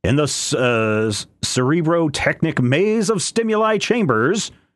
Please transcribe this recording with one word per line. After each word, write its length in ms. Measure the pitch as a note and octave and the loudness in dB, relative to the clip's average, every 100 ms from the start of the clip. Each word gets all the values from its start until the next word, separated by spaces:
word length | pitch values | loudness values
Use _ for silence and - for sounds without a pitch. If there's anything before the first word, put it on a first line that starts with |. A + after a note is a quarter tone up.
in 120 | F#2+ C#3+ | -2 0
the 80 | |
s-, 280 | C#3+ - - | 0 -4 -4
uh, 580 | C#3 B2 A#2 A2 G#2+ A2 | -2 0 0 0 0 -2
s-, 180 | G2+ - _ | -4 -8 _
cerebrotechnic 1160 | - B2+ B2+ E3+ D#3 E3+ D#3 - C#3+ D3 D#3+ - | -4 0 2 2 2 2 0 0 -2 -2 -2 0
maze 520 | B2 C#3+ G#3+ A3 G3 | 2 2 2 0 0
of 100 | G#3 | -2
stimuli 560 | - A3+ A3 G#3+ A3 G#3+ | -2 -2 0 0 0 0
chambers. 720 | - A#3 F3 A2 B2+ G#3 - - _ | 0 0 2 2 2 0 -4 -12 _